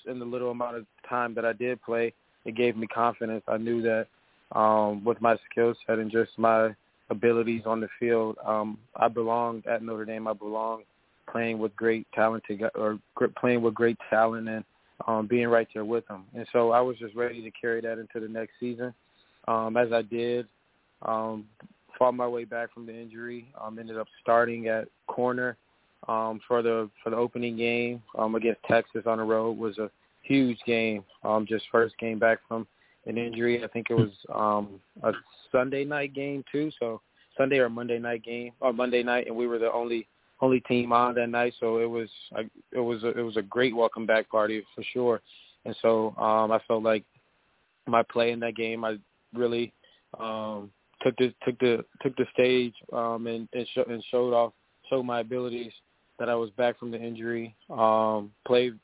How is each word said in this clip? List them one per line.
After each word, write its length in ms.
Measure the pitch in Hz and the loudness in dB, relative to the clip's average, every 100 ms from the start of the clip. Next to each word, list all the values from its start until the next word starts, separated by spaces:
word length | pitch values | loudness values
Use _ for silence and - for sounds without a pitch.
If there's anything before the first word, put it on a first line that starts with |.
| 143 | -10
in 100 | 127 | -10
the 80 | 120 | -8
little 260 | 123 123 | -4 -4
amount 260 | 120 120 117 | -4 -6 -8
of 80 | 110 _ - | -14 _ -4
time 260 | 123 120 113 | -2 -2 -2
that 100 | 113 | -2
I 60 | |
did 300 | 107 123 120 | -2 -2 -4
play, 300 | - 117 117 - _ _ - | -4 -2 -2 -4 _ _ -6
it 100 | 113 | 0
gave 220 | 123 110 | 2 2
me 100 | 110 | -4
confidence. 560 | 117 117 110 113 110 - | 0 0 0 -4 -6 -4
I 100 | 110 | -2
knew 240 | 113 117 | 0 0
that, 260 | 113 113 110 _ _ _ - 113 | 2 0 -2 _ _ _ -4 2
um, 460 | 107 107 104 104 | 4 6 2 0
with 180 | 110 107 | -2 2
my 160 | 113 110 - | 2 2 0
skill 220 | 117 117 113 - | 0 2 0 -2
set 140 | 113 | -2
and 100 | 107 | 0
just 220 | 113 110 - | 0 -2 2
my 360 | 113 110 110 104 _ _ - | 4 4 4 -2 _ _ -8
abilities 540 | 107 117 117 113 113 110 | 0 4 4 2 -2 -2
on 160 | 113 | -4
the 80 | 107 - | -4 -4
field, 380 | 120 113 110 110 107 | 0 2 0 -4 -2
um, 320 | 107 107 107 _ - | -2 -2 -8 _ 0
I 120 | 117 | 0
belonged 600 | 117 113 117 117 113 117 | 2 0 0 -2 -4 -4
at 160 | 113 | -4
Notre 220 | 113 110 110 | -4 -8 -8
Dame. 220 | 110 110 | -6 -6
I 60 | |
belonged 520 | 104 104 110 113 110 104 _ _ _ - | -6 -6 -6 -6 -8 -12 _ _ _ -10
playing 280 | 117 117 110 | -4 -2 -2
with 160 | 110 - | -4 0
great 320 | 113 113 - | 0 0 -2
talented 460 | - 110 113 - 101 | 0 2 0 -6 -4
gu-, 100 | 113 - | -4 -2
or 240 | 107 107 - - | -2 -4 -8 -2
gr-, 100 | 120 - | -2 0
playing 220 | 127 120 | 0 2
with 120 | 117 | 2
great 240 | 110 117 110 - | 2 2 0 0
talent 380 | 110 113 113 113 | 2 2 0 -6
and, 160 | 110 - _ _ - - | -8 -10 _ _ -8 -2
um, 200 | 110 107 | -2 2
being 200 | 120 117 | 2 4
right 200 | 117 110 | 4 2
there 120 | 110 107 | -4 -4
with 220 | 117 - | -4 -4
them. 160 | 95 98 | -12 -14
And 140 | 117 110 | -14 -2
so 180 | 123 117 | 2 4
I 100 | 120 | 4
was 160 | 127 117 | 2 -2
just 180 | 113 110 | -8 -4
ready 260 | 120 120 | -4 -6
to 100 | 110 | -12
carry 300 | - 117 117 | -8 -4 -2
that 180 | 113 113 | -4 -6
into 200 | 107 117 | -8 -10
the 120 | 110 | -8
next 220 | 113 110 _ | -8 -10 _
season. 340 | 123 117 123 - _ _ _ _ - | -8 -6 -8 -10 _ _ _ _ -2
Um, 300 | 113 113 117 | -2 2 2
as 140 | 117 | 2
I 100 | 117 | 2
did, 460 | 107 117 120 120 113 _ _ _ _ _ | 0 -2 -2 -2 -4 _ _ _ _ _
um, 440 | - 110 110 110 107 - - _ _ - | -4 -4 -4 -8 -12 -20 -20 _ _ 2
fought 160 | 127 | 2
my 140 | 123 123 | 2 -2
way 180 | 120 113 | -4 -6
back 280 | 117 117 | -8 -8
from 120 | 120 117 | -12 -16
the 80 | |
injury, 580 | 113 117 113 120 120 120 117 | -16 -16 -14 -12 -12 -16 -14
um, 160 | 110 110 | -12 -12
ended 180 | 113 110 | -10 -10
up 100 | 110 - | -10 -6
starting 460 | - 117 117 117 113 | 4 4 4 0 -2
at 200 | 110 110 _ - | -2 -4 _ -8
corner, 500 | - 123 123 123 113 _ _ _ _ - | -2 0 0 -4 -6 _ _ _ _ -4
um, 320 | 113 113 110 - | -2 -2 -6 0
for 140 | 120 | 2
the, 280 | 117 113 107 - | 2 0 -2 -6
for 60 | 117 | -4
the 60 | 113 | -2
opening 420 | 120 120 120 113 | -2 -2 -6 -2
game, 440 | 117 120 120 120 - - | 0 0 -2 -6 -8 -2
um, 180 | 110 110 | 0 2
against 260 | 113 104 - | 0 0 2
Texas 360 | 117 - 113 113 | 2 2 -2 -2
on 120 | 110 | 0
the 60 | |
road 340 | 110 110 113 107 | 2 2 0 -2
was 200 | 110 101 | -6 -6
a 120 | 107 - _ _ | -8 -10 _ _
huge 380 | - 139 127 113 - | 0 4 4 2 0
game. 380 | 117 113 104 - _ | 2 2 -2 -6 _
Um, 220 | 110 107 104 | 0 0 0
just 180 | 110 - | -4 2
first 260 | 117 113 - | 2 2 0
game 220 | 113 107 | -6 2
back 200 | 113 113 - | 4 2 -2
from 200 | 113 107 _ _ _ 120 | -8 -8 _ _ _ -8
an 120 | 113 | -6
injury. 460 | 120 117 120 120 | -4 0 0 0
I 40 | 113 | -2
think 200 | 120 107 | -6 0
it 60 | 117 | 0
was, 160 | 104 95 - | 0 -4 -8
um, 460 | 107 107 104 104 98 _ - | -2 0 0 -2 -10 _ -4
a 100 | 113 - - _ - | -2 -2 -8 _ -2
Sunday 340 | 131 131 139 143 | 0 0 -2 -2
night 280 | 147 143 | -4 -4
game 300 | 139 143 139 - | -6 -6 -6 -6
too. 200 | 147 151 - | -4 -4 -4
So 220 | 117 110 - _ _ - | -6 -6 -12 _ _ 0
Sunday 200 | 135 139 | 2 4
or 120 | 120 | 2
Monday 300 | 117 120 117 | 0 -4 -4
night 240 | 120 117 | -2 -6
game, 280 | 113 120 120 - | -6 -10 -10 -4
or 140 | 131 | -2
Monday 300 | 117 123 123 | 0 2 2
night, 240 | 120 123 - | 2 0 0
and 80 | 113 | -2
we 120 | 120 | -2
were 120 | 117 | 0
the 120 | 113 | 0
only, 360 | 117 120 117 - _ _ - | 0 -2 -4 -6 _ _ -2
only 180 | 131 127 | 2 2
team 300 | - 123 120 | 2 0 4
on 240 | 120 123 120 | 4 4 2
that 140 | 117 | 0
night. 240 | 120 120 - | 0 0 0
So 180 | 117 113 | 0 0
it 120 | 117 | 0
was, 200 | 117 107 - - 110 | -2 -6 -12 -10 -8
I, 60 | 110 101 _ | -8 -12 _
it 80 | 127 | -2
was 240 | 120 113 | -2 0
a, 60 | 117 | -2
it 120 | 113 | -2
was 160 | 117 110 | -2 -4
a 40 | |
great 340 | 98 120 127 117 | -2 2 2 4
welcome 300 | 113 113 113 | 2 2 2
back 240 | 110 - | 2 4
party 340 | 110 107 110 - - | 2 2 0 -6 -12
for 80 | 107 | -6
sure. 280 | 127 120 113 - - - _ 120 | 0 2 0 -4 -20 -20 _ -12
And 100 | 110 | 0
so, 340 | 113 113 110 95 | 4 4 2 0
um, 340 | 110 110 110 | 4 4 4
I 80 | 113 - | 2 2
felt 160 | 113 | 0
like 200 | 110 110 - _ _ _ _ _ _ _ - | 2 2 -2 _ _ _ _ _ _ _ 2
my 160 | 117 | 2
play 280 | 113 120 117 | 4 2 0
in 80 | 117 | 0
that 140 | 117 113 | -4 -4
game, 280 | 113 113 | -4 -4
I 140 | 113 104 - _ _ | -4 -6 -12 _ _
really, 400 | 120 120 117 117 - _ _ _ - | -2 0 0 -4 -8 _ _ _ -12
um, 520 | 110 110 107 104 104 _ _ - | -8 -6 -6 -8 -12 _ _ -4
took 140 | 131 123 | -2 0
the, 160 | 127 - - | 0 -2 -6
took 120 | 120 | 0
the, 260 | 127 113 - - | 2 2 -2 -6
took 140 | 135 127 | -4 -2
the 100 | 120 | -2
stage, 400 | - 127 127 120 - - | 2 4 4 0 -6 -8
um, 340 | 120 117 113 117 | -4 -2 -4 -6
and, 200 | 113 110 | -8 -8
and, 140 | 123 117 | -8 -4
sho-, 120 | 127 123 | -2 -2
and 160 | 117 - | -4 -2
showed 220 | 123 123 | 0 2
off, 200 | 120 117 - _ _ - | 4 2 -2 _ _ -4
showed 140 | 135 | -2
my 160 | 123 120 | 0 -4
abilities 520 | 113 127 123 120 117 - _ _ _ - | -4 -4 -4 -6 -10 -14 _ _ _ -6
that 100 | 120 | -2
I 60 | 117 | -2
was 140 | 113 | -2
back 280 | 101 120 117 | 0 0 0
from 120 | 120 | -6
the 80 | 117 | -8
injury. 560 | 117 113 117 117 113 - - | -8 -6 -6 -6 -8 -14 -10
Um, 600 | 131 113 110 110 110 104 - - | 2 4 6 2 0 -4 -10 2
played, 320 | 123 123 110 | 2 2 -2